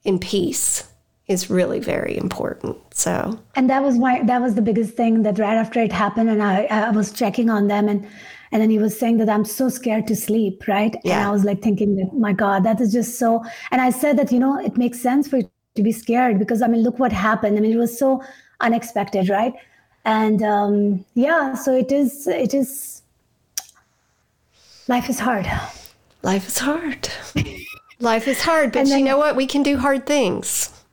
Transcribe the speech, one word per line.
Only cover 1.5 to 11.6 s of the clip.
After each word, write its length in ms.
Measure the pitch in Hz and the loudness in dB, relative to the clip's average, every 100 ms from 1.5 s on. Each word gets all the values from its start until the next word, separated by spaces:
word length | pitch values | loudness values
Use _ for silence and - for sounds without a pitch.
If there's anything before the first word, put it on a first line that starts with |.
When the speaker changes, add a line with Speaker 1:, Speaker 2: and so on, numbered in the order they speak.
| 180 175 - | 0 0 -2
Speaker 1:
very 360 | - - - - | -4 -4 -4 -4
important. 640 | - - - - - - _ | -6 -6 -6 -6 -10 -10 _
So 460 | - - 180 - 226 - - | -4 -2 -2 -4 -8 -8 0
Speaker 2:
And 120 | 262 | 2
that 100 | 269 | 2
was 160 | 277 240 | 2 2
why, 240 | 254 247 | 2 2
that 160 | 233 247 | 2 2
was 140 | 247 | 0
the 80 | 208 | 0
biggest 320 | 214 214 220 | 2 2 -2
thing, 300 | - 233 226 | 0 2 4
that 160 | 214 202 | 2 2
right 160 | 208 226 | 0 0
after 260 | 220 240 | 0 0
it 100 | 220 | 0
happened 380 | 180 208 226 226 | 0 -2 2 2
and 140 | 208 | 2
I, 220 | 208 190 214 | 2 0 0
I 260 | 214 208 | 0 2
was 200 | 208 208 | 0 -2
checking 380 | - 226 220 226 | -2 -2 0 0
on 180 | 214 202 | 2 2
them 220 | 208 208 | 2 0
and, 180 | 208 196 - - - - | 0 -4 -20 -20 -20 -4
and 100 | 220 | 2
then 80 | 220 | 2
he 80 | 220 | 4
was 200 | 214 208 | 2 0
saying 200 | 233 233 | 0 2
that, 100 | 220 | 2
"I'm 160 | 214 | 2
so 240 | 220 - 262 | 0 0 -2
scared 360 | 247 240 220 220 | 0 -2 -2 0
to 100 | 202 | -4
sleep," 520 | - 220 208 190 - | 0 0 0 -2 -2
right? 260 | 202 214 | 0 0
And 80 | - | -2
Speaker 1:
Yeah. 240 | 180 180 202 | -2 0 0
Speaker 2:
I 40 | |
was, 120 | 208 | 2
like, 200 | 202 196 | 2 0